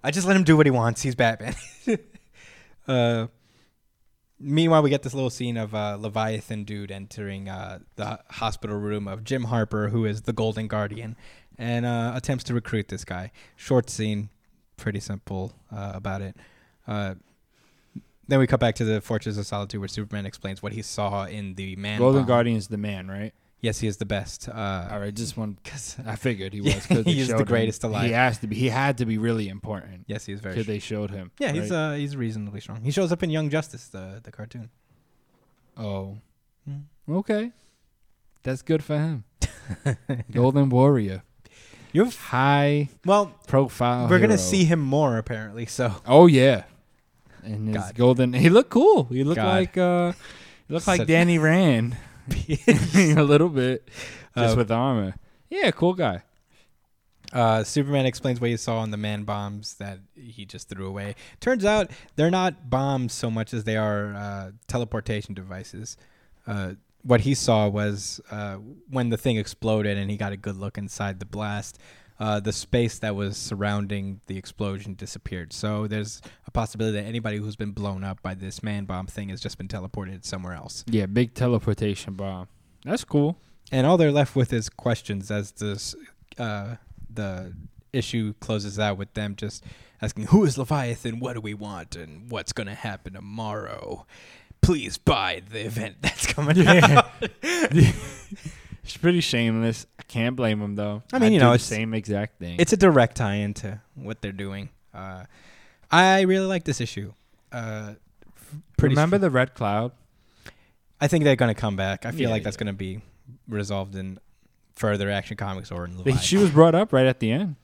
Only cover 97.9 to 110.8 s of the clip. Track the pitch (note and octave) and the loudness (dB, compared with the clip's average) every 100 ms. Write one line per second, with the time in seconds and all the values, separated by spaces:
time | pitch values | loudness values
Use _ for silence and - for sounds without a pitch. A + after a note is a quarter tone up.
97.9 | - - - - G3 E3 - - - - | 4 -8 -14 -18 -16 -16 -18 -18 -16 -14
98.9 | - E3+ F3+ - A#2+ A#2 A2+ A2+ A2+ - | -2 2 2 0 0 0 0 0 -2 -10
99.9 | _ - B2 A#2 B2+ A#2 G#2+ G#2 G2+ G#2 | _ -10 -4 -4 0 0 0 -4 -4 -4
100.9 | G#2 - C4 A3 G3+ B2 A#2+ - G#2+ A2+ | -6 -6 2 4 8 8 6 2 -4 -2
101.9 | A2 G#2 G2+ G#2+ _ F2 F2 E3+ G#3 F#3+ | -4 -2 -2 -4 _ -10 0 2 6 6
102.9 | D3 A#2 - G#2+ G2+ G#2 G#2 G#2+ G#2+ _ | 8 4 2 -2 -2 -4 -6 -10 -12 _
103.9 | C3+ G#2+ A2 G#2 G2 G2 G2 G2 _ _ | -16 -12 -10 -10 -8 -10 -10 -14 _ _
104.9 | - F#2+ F#2 - _ - - - _ _ | -16 -14 -14 -18 _ -20 -20 -20 _ _
105.9 | E3 F#3 F#3+ F#3 F#3+ F#3+ F#3 D#3 C3+ A#2+ | 6 6 6 4 2 0 -2 -4 -4 -4
106.9 | - G2+ - _ _ _ B2 A2+ G#2+ G#2+ | -8 -12 -16 _ _ _ -12 -10 -10 -12
107.9 | G#2+ _ _ - - - D3 - - D3+ | -18 _ _ -20 -20 -18 -18 -8 2 4
108.9 | C#3 D#3+ G3 F#3+ B2+ B2+ - A2 G#2 A#2+ | 6 4 4 4 2 0 0 -2 0 -2
109.9 | - _ _ _ _ - _ _ _ | -6 _ _ _ _ -20 _ _ _